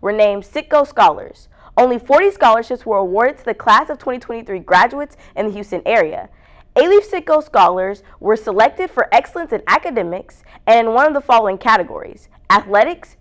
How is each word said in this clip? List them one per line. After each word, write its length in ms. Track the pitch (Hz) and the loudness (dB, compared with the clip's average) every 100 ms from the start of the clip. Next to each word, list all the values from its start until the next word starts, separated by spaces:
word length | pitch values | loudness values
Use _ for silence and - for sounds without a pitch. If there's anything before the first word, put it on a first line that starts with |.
were 100 | 196 | -6
named 320 | 214 208 202 | 0 0 0
Sitco 420 | 196 294 302 302 | -8 -12 -2 0
Scholars. 640 | 285 - 185 147 - - - _ - - | 0 2 2 2 -8 -20 -20 _ -4 0
Only 200 | 254 240 | 0 0
forty 320 | 240 285 403 | 0 2 2
scholarships 520 | 392 254 226 226 247 | 2 2 2 0 -8
were 120 | - 202 | -4 -2
awarded 420 | 190 190 247 285 | -2 0 -2 -2
to 60 | |
the 100 | - | -8
class 340 | 214 - 220 311 | -4 2 2 0
of 100 | 285 | -8
twenty 200 | - 247 | -8 -10
twenty-three 400 | - 233 226 190 | -10 -14 -10 -12
graduates 580 | 170 180 233 277 294 - - - | 0 2 2 -2 -12 -14 -12 -8
in 100 | 214 | -6
the 60 | |
Houston 280 | 202 202 180 185 | -8 -10 -8 -2
area. 420 | 226 160 165 95 - _ - _ | 0 0 -6 -14 -20 _ -20 _
Alief 340 | - 320 403 415 | -2 2 2 2
Sitco 320 | 370 - 311 | -6 -2 -2
Scholars 600 | 302 - 175 185 185 202 _ - | 0 2 2 2 -6 -8 _ -8
were 160 | 196 | -2
selected 560 | 220 220 196 233 - 370 | -2 -2 2 2 0 -6
for 160 | - - | -4 0
excellence 380 | 240 - 359 330 | 0 0 -8 -8
in 100 | 220 - | -8 -2
academics 760 | 233 - 240 175 180 - - _ - - | -2 -2 -6 -6 -8 -14 -20 _ -8 0
and 220 | 233 226 | 2 2
in 40 | |
one 140 | 233 302 | 0 0
of 80 | |
the 60 | 285 | 0
following 360 | 269 233 214 190 | 0 0 0 -2
categories: 720 | 233 226 170 76 - - _ _ - | 0 0 -2 -10 -16 -20 _ _ -2
athletics, 680 | 202 208 202 254 349 - _ | -2 2 2 0 -2 -16 _